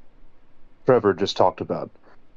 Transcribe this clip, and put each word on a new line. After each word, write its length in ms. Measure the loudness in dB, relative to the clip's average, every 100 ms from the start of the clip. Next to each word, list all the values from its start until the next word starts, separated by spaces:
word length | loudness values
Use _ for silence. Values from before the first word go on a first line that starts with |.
| -20 -20 -20 -20 -20 -20 -20 -6 2
Trevor 280 | 4 4
just 220 | 0 -2 2
talked 240 | 2 2
about. 300 | -8 -8 -10 -16 -20 -20 -20